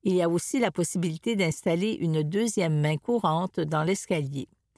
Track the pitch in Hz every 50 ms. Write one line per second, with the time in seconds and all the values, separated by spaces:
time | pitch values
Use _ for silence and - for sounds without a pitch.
0 | - 208 185 180 170 170 170 175 - - - 269 240 196 - - 170 - - 185
1 | 165 160 160 165 - 233 233 196 185 160 160 - - 196 165 170 185 220 220 -
2 | - 170 156 156 151 147 165 202 233 233 - - 185 160 156 151 147 151 156 151
3 | _ - 240 240 - 170 156 165 185 185 _ - 165 147 160 156 156 165 196 -
4 | - - 190 160 143 135 139 139 - - _ _ _ _ _